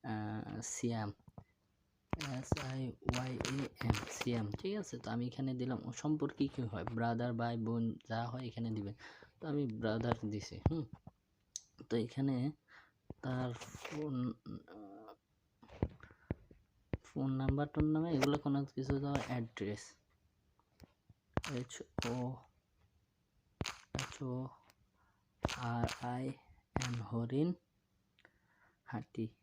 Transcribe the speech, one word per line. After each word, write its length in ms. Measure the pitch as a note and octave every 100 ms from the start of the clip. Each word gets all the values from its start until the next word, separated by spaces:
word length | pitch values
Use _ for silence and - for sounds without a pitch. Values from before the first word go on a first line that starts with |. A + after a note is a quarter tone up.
আহ, 580 | A#2+ A2 G#2+ G#2+ - G#2
সিয়াম, 520 | - - A#2 A#2 G#2 - - - - _ _ _ _ _ _
এস 480 | - C#3 B2+ C3+ -
আই 280 | C3 C3 C3
ওয়াই 480 | - - B2 B2+ B2+
এ 500 | - C#3 C3+ - A#2
এম, 80 | A2 -
সিয়াম, 420 | - B2 A#2 G#2
ঠিক 260 | G#2+ F#3+ G#3
আছে? 200 | F#3 A#2+
তো 120 | A2
আমি 180 | A2+ B2
এখানে 260 | - C3
দিলাম 240 | B2+ B2+ B2+ -
ও 60 |
সম্পর্কে 560 | B2 D3+ D3+ C#3+ - C#3
কী 140 | -
হয়, 220 | A#2 F#2+
ব্রাদার, 500 | F2+ A2+ A#2 A#2 B2
ভাই, 240 | A#2 A#2 A#2
বোন 380 | A2 A#2 A#2 - -
যা 160 | A2+ A#2
হয় 220 | B2+ B2
এখানে 240 | A#2+ A#2
দিবেন। 220 | G#2+ G2+ A2+ - - - _
তো 80 | D#3+
আমি 180 | D3 C3+
ব্রাদার 480 | A2 A2+ A2+ A#2+ A#2 G#2+
দিছি, 300 | G#2 - F#2 -
হুম। 140 | E3 C3 - - _ _ _ _ - - - -
তো 80 | A#2
এখানে 540 | A2+ - C#3 B2+ C3+ D3+ _ - - _ _ -
তার 320 | C3+ B2+ B2+
ফোন, 800 | A#2 - - - D3+ D3+ B2+ B2 - - A2 - G#2 G2+ G2+ A2 - _ _ _ _ - - - - - - - - - - _ _ _ -
ফোন 280 | - D3 C3+
নাম্বার, 360 | C3 C3+ C#3 C#3+
টোন 180 | - D3+
নাম্বার 280 | D#3 E3
এগুলো 240 | D3 C3+ C#3+
কোনো 280 | C#3+ C#3 C#3
কিছু 340 | - C3+ C#3
দেওয়া, 200 | C#3 C#3+ -
অ্যাড্রেস 680 | B2+ A2+ - G2+ G#2 - - _ _ _ _ _ _ _ _ - _ _ - _ - -
এইচ 280 | B2+ B2+ - - - A#2+
ও, 300 | B2 B2 C3 - _ _ _ _ _ _ _ _ _ _ _ - - -
এইচ 300 | - - -
ও 240 | C3 B2+ B2+ - - - _ _ _ _ _ _ - -
আর 480 | B2 A#2+ A#2+ - B2
আই 220 | B2 C3+ C3+ - - _ -
এন, 180 | A#2+
হরিণ 600 | A#2+ G#2 A#2 A#2 C3+ E3 F3 _ _ _ _ _ _ - _ _ _ - _ -
হাটি 420 | A2+ - - A2+ -